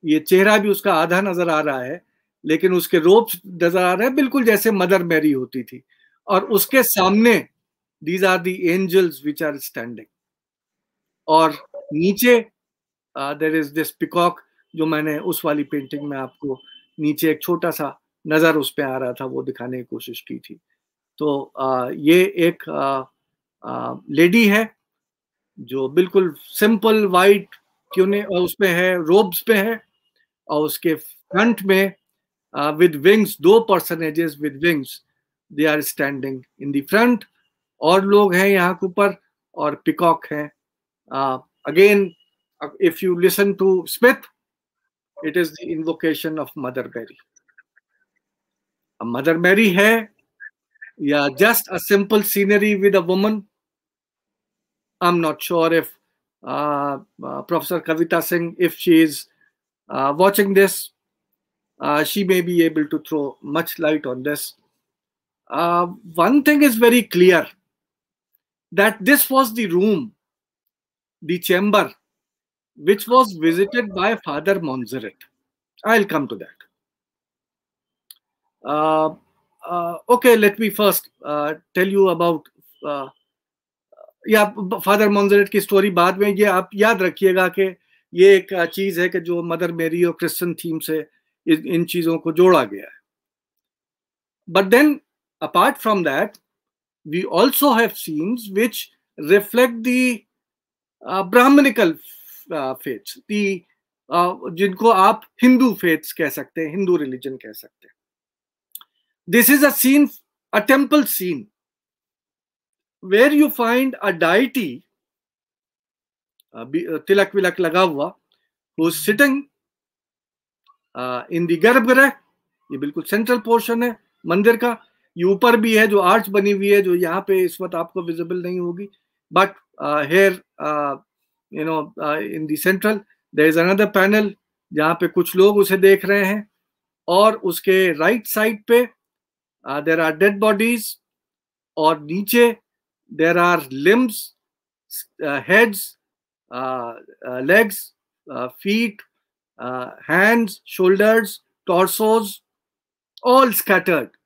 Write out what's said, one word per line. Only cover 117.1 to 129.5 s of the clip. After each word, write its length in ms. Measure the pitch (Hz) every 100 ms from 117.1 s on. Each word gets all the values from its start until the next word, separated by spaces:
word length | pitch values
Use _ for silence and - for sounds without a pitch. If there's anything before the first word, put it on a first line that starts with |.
| 196 196
विलक 260 | 196 185 175
लगा 200 | 170 170
हुआ, 360 | 185 143 160 - _ _ _ _ _ -
who 120 | 165
is 160 | 160 -
sitting, 340 | 208 277 269 285 _ _ _ _ _ _ _ _ _ _ _ _ _ _ -
अ, 300 | 127 123 -
in 140 | 170 170
the 160 | 165
गर्भगृह, 440 | 202 254 226 254 269 - _ _ _ _ _
ये 60 | 139
बिल्कुल 240 | 143 156
सेंट्रल 360 | 156 208 226 247
पोर्शन 440 | 226 226 220 233
है 140 | 240 220 _ _ -
मंदिर 300 | 175 208 233
का। 260 | 240 233 _ _ _ -
ये 60 |
ऊपर 320 | 175 196 240 226
भी 200 | 226 220
है, 100 | 214
जो 120 | 202
आर्च 300 | 180 214 196
बनी 220 | 202 196
हुई 180 | 202 202
है, 140 | 202
जो 120 | 185
यहाँ 260 | 175 175 180
पे 180 | 196 190
इस 220 | 185 -
वक्त 140 | 180
आपको 280 | 175 170 -
विजिबल 400 | 170 165 165 180
नहीं 180 | 175 180
होगी, 280 | 175 175 202 _ _ _ _
but, 140 | 160 196